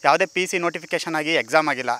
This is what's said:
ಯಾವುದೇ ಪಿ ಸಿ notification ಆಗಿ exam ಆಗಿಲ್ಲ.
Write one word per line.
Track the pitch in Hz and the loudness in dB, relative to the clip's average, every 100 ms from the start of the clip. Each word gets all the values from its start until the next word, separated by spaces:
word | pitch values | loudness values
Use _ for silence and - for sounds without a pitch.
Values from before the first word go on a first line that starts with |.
ಯಾವುದೇ | 143 160 185 | 4 4 2
ಪಿ | - 185 | -2 -2
ಸಿ | 190 | 0
notification | 170 170 165 170 - | -2 -4 -6 -4 -2
ಆಗಿ | 160 151 | -4 0
exam | 160 113 156 156 | 0 2 2 2
ಆಗಿಲ್ಲ. | 127 123 | -2 -2